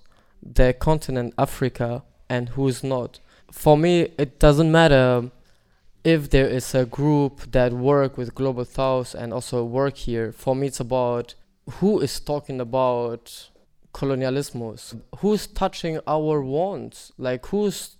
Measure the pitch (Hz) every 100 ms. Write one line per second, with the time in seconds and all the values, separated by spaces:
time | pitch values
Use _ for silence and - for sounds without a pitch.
0 | - _ _ _ 139 123 127 127 156 156
1 | - 127 120 - 139 - 127 - 120 120
2 | - _ - 123 120 135 139 120 135 127
3 | 113 - _ _ - - 156 151 170 170
4 | - - 147 - 151 143 160 165 160 135
5 | 127 123 123 - _ _ _ _ _ _
6 | 160 160 139 139 135 123 - 131 123 139
7 | 147 147 139 - - 127 123 123 127 143
8 | 135 131 117 - 135 123 123 135 135 127
9 | 120 - 117 117 - 123 117 127 139 135
10 | - 117 110 - 131 131 139 - 120 127
11 | 120 120 120 - _ _ - - 190 208
12 | 131 - - 147 - 131 120 131 127 120
13 | 120 117 - - - _ _ _ _ -
14 | 139 131 131 135 139 120 113 - - 113
15 | - - 196 208 - - 190 - 170 160
16 | - 156 156 151 131 143 190 156 113 -
17 | - - 127 127 - 202 208 - -